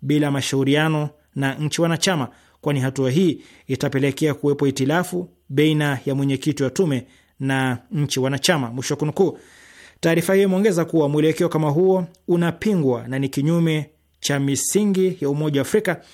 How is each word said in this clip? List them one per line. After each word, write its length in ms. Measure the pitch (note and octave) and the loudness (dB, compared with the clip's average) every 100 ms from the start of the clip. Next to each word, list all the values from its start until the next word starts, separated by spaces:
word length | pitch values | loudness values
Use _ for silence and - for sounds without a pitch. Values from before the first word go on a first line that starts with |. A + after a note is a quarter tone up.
bila 300 | C3+ D3 D3 | -2 0 2
mashauriano 800 | C#3 - C3+ C3+ D3 D#3 D3+ D3 - _ - | 0 -2 0 2 2 2 0 -4 -8 _ -4
na 180 | C3+ C3+ | -4 -2
nchi 260 | D3+ - | -4 0
wanachama, 460 | E3+ D#3+ G3 E3 A#2+ - _ _ | 0 0 0 -2 -4 -10 _ _
kwani 180 | - C#3+ | -4 -2
hatua 320 | C3 C3 C3 | -2 0 0
hii 300 | D3 F3+ A#2 - - - | 2 2 0 -8 -16 -8
itapelekea 680 | C3 C#3 C3 C#3 C3 D#3 | -4 -2 0 -2 0 -2
kuwepo 340 | C3+ D3 C#3+ C#3+ | 0 -2 0 0
itilafu 600 | C3+ C3+ E3 F3 F3+ F3+ _ - | 0 0 0 -2 -6 -8 _ -6
baina 500 | C#3 D#3 D3+ D3 C3 C#3+ | 0 2 2 0 -2 -2
ya 100 | C#3 | -2
mwenyekiti 480 | C#3 C3+ D3+ C3 | 0 -2 -2 -2
wa 60 | C3 | -2
tume 360 | - F3 B2+ - _ _ - | 0 0 0 -6 _ _ -8
na 380 | C3+ C3+ C3 A#2+ - | -4 0 -2 -4 -6
nchi 280 | D#3 C#3+ C3+ | -4 -2 -2
wanachama." 520 | C3 C#3 - D#3+ A#2 | -2 -2 0 0 -2
Mwisho 220 | B2 - | -6 -6
wa 40 | D3 | -4
kunukuu. 380 | A#2 - F3+ - - - - - - - | -2 2 0 0 -16 -20 -20 -20 -20 -4
Taarifa 340 | E3 E3 E3+ | 0 2 2
hiyo 140 | F#3+ G3 | 2 4
imeongeza 380 | F#3 G#3+ E3+ D#3+ | 2 2 2 2
kuwa 240 | E3 C#3+ | 2 2
mwelekeo 400 | D3+ D#3 D#3 E3+ | 2 2 2 0
kama 200 | E3 D#3 | 0 0
huo 360 | D3 F#3+ F#3 E3+ - - | 2 2 2 -2 -8 -2
unapingwa 800 | E3+ E3+ E3 G#3+ F#3 C3+ A#2 A#2 | 0 0 0 0 2 2 0 -2
na 120 | C3+ | -4
ni 100 | C3+ | -2
kinyume 600 | C#3 D3 E3+ E3 D#3 D3 _ _ _ | 0 0 2 2 0 -4 _ _ _
cha 200 | - C#3 | -4 -2
misingi 800 | C#3 C3+ - G3 G#3 F#3+ F#3 - | 0 -2 0 0 2 2 0 0
ya 80 | C#3+ | -2
Umoja 320 | D3 D#3 C#3+ | -2 0 -2
wa 60 | - | 0
Afrika 340 | A3 F#3+ D3+ - | 0 0 -6 -8